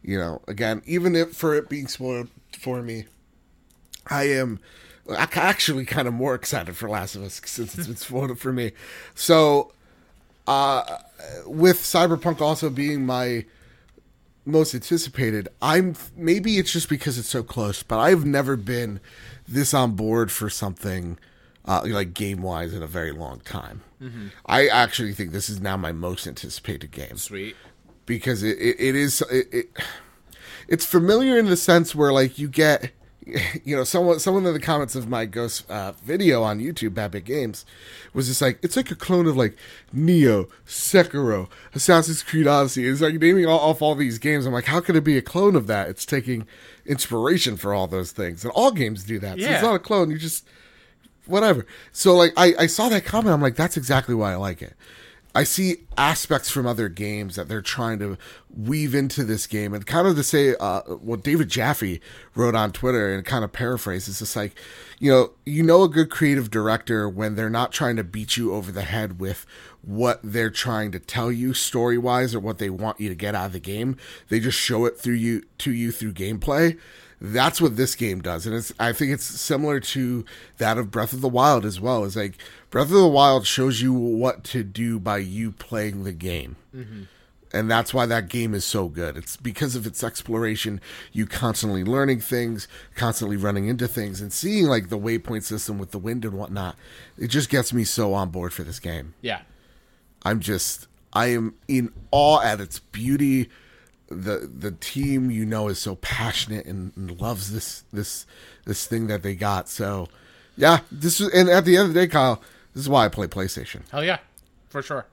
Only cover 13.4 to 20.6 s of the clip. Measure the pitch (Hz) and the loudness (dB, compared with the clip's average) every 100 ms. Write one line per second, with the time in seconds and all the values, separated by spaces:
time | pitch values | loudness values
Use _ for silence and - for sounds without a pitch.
13.4 | - _ - _ _ _ _ _ _ _ | -6 _ -20 _ _ _ _ _ _ _
14.4 | 139 156 156 127 - 170 139 - 120 107 | 2 2 4 -2 -2 -2 -2 -2 -2 -2
15.4 | 95 _ 135 165 185 156 - - 165 196 | -6 _ 2 4 2 -4 -14 -4 0 2
16.4 | 208 208 - 170 - 143 151 123 110 131 | 2 0 0 -2 -2 -2 -2 -4 -4 -6
17.4 | 113 - 104 98 - 110 143 180 147 139 | -6 -4 -4 -4 -4 2 6 6 4 0
18.4 | 135 131 101 120 117 98 - - - - | 0 -4 -2 -4 -4 -10 -16 -20 -20 -20
19.4 | - 123 143 139 123 101 110 113 107 - | -6 -2 0 2 2 0 0 2 0 -2
20.4 | 107 - | -6 -4